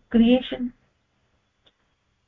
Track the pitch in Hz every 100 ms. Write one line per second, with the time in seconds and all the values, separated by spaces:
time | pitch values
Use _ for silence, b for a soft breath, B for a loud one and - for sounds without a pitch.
0 | - 233 233 247 - 262 247 - _ _
1 | _ _ _ _ _ _ _ _ _ _
2 | _ _